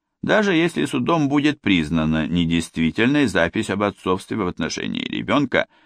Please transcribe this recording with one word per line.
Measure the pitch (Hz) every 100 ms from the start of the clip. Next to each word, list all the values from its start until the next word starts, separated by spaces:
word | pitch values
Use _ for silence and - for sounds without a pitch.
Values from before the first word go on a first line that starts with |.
| _ _
даже | 123 190 202
если | 160 170 165
судом | 143 135 123 170 139
будет | 147 147 135
признана | 104 90 73 80 78 78 76
недействительной | 87 82 85 - 82 82 90 120 147 127
запись | 87 85 110 104
об | 98
отцовстве | 104 - 92 92 - 113
в | 90
отношении | - 80 - 50 50
ребенка, | - - 58 127 135 85 - _